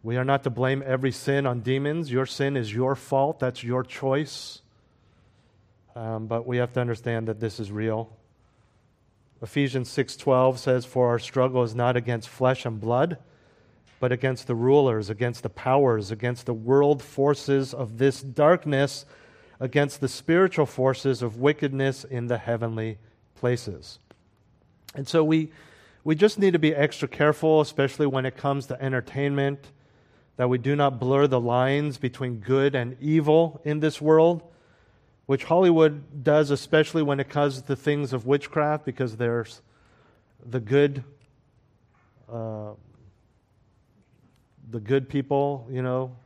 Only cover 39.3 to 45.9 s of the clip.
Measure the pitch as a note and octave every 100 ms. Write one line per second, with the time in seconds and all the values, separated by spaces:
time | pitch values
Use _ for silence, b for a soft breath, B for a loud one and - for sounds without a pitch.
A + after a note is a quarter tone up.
39.3 | A#2+ A2 - b b b b b b b
40.3 | b B2 A#2+ G#2 C#3 C#3+ C3+ - _ _
41.3 | _ _ _ _ _ _ _ _ _ -
42.3 | A#2 A2+ G#2+ G#2+ G#2 _ _ - _ _
43.3 | _ _ _ _ _ _ _ _ _ _
44.3 | _ _ _ A#2 A2+ G#2 C#3 B2+ C#3+ C3+
45.3 | C#3 C#3+ C#3 A#2 B2+ B2+